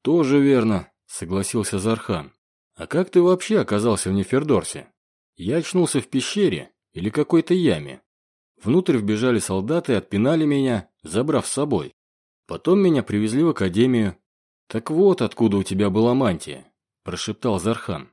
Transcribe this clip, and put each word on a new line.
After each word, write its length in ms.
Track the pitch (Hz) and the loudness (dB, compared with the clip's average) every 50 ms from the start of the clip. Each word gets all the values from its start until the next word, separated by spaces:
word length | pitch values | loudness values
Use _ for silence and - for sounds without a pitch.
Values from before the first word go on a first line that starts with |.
«Тоже 380 | _ 135 160 175 151 131 139 143 | _ 2 2 2 4 4 4 4
верно», 520 | 139 139 139 123 110 110 104 90 - _ _ _ _ | 4 4 4 4 4 2 0 0 -4 _ _ _ _
согласился 720 | _ - - 87 85 95 98 95 - - 117 101 - - | _ -12 -12 -6 -4 -4 -4 -2 -2 -2 -4 -2 -2 -4
Зархан. 540 | 98 95 113 113 110 - - 101 82 73 67 _ _ _ _ _ _ _ _ _ | -2 -2 -2 -2 -2 -4 -6 -6 -6 -6 -12 _ _ _ _ _ _ _ _ _
«А 120 | - 82 | -16 -12
как 220 | - - 160 185 - | -4 -4 -4 -4 2
ты 120 | - 180 | 2 4
вообще 380 | 175 180 185 180 - - 214 196 | 4 4 2 2 0 0 0 0
оказался 480 | 131 - 107 104 107 120 104 95 - 92 | 0 0 0 0 2 2 0 0 0 -2
в 40 | 95 | -2
Нефердорсе?» 760 | 101 95 - 123 131 151 151 131 92 - - - - - _ _ _ _ _ _ _ _ _ _ | -2 -2 0 -2 -2 2 2 0 0 0 -4 -12 -14 -16 _ _ _ _ _ _ _ _ _ _
«Я 200 | - 85 95 135 | -10 -6 -2 -2
очнулся 440 | 170 165 - - 180 170 - - 135 | -2 -4 -2 0 0 0 0 0 -4
в 60 | 113 | -4
пещере 640 | _ - 135 123 - - 208 202 160 95 73 65 - _ _ _ _ | _ -4 -4 -4 -2 -2 0 0 0 0 -4 -8 -14 _ _ _ _
или 180 | _ - 92 107 | _ -6 -6 -4
какой-то 440 | - 147 147 - 180 165 160 - 175 | -2 -2 0 2 2 2 2 2 0
яме. 480 | 185 175 151 90 78 71 69 65 - _ _ _ _ _ _ _ _ _ _ _ _ | 2 2 2 0 0 -4 -12 -16 -18 _ _ _ _ _ _ _ _ _ _ _ _
Внутрь 360 | - 104 135 185 185 - 151 | -2 2 2 2 2 2 0
вбежали 420 | 117 104 101 107 107 123 127 120 107 | 0 2 0 0 0 2 2 2 0
солдаты, 540 | - - 95 95 95 120 160 175 165 - 120 | 0 -2 -4 -4 -2 -2 -2 -2 0 0 -2
отпинали 520 | 98 - _ - 98 113 139 165 165 156 | -2 -2 _ -2 0 2 2 2 2 2
меня, 440 | 147 143 139 135 131 117 101 92 _ _ _ | 2 2 0 0 0 -2 -2 -4 _ _ _
забрав 460 | - 80 82 107 131 156 151 120 - | -16 -4 -2 -2 0 0 0 -2 -2
с 40 | - | -2
собой. 420 | - 131 147 151 127 87 69 64 _ _ _ _ _ _ _ _ _ _ _ | -4 -4 -2 0 0 -2 -2 -6 _ _ _ _ _ _ _ _ _ _ _
Потом 320 | - 87 82 _ 160 185 202 | -12 -12 -4 _ 2 2 4
меня 220 | 196 180 156 131 | 4 4 2 2
привезли 420 | - - 104 104 107 107 110 135 165 | 0 -2 -2 -2 0 0 0 0 0
в 60 | 165 | 0
академию». 680 | - - 98 92 85 104 120 131 127 117 107 95 82 _ _ _ _ _ _ _ _ _ _ | 0 0 -2 0 2 2 2 4 4 2 0 0 -4 _ _ _ _ _ _ _ _ _ _
«Так 240 | _ - 113 - - | _ -8 -8 -6 -2
вот 300 | 156 165 202 196 180 - | 0 4 4 4 4 2
откуда 360 | 123 101 - - 117 110 101 | 0 -4 0 0 0 2 2
у 60 | 101 92 | 0 -2
тебя 260 | - 95 95 104 101 | -2 -2 0 0 0
была 240 | 92 107 113 120 123 | 2 2 2 2 2
мантия», 520 | 135 135 107 87 78 - - 71 69 - _ _ _ _ _ _ _ _ | 2 2 0 -2 -4 -8 -14 -14 -16 -18 _ _ _ _ _ _ _ _
прошептал 580 | - 87 87 - - 104 _ - 123 104 90 | -12 -10 -8 -8 -8 -8 _ -2 -2 -2 0
Зархан. 480 | 82 110 113 - - - 92 73 64 _ | -2 -2 -4 -4 -6 -8 -10 -10 -10 _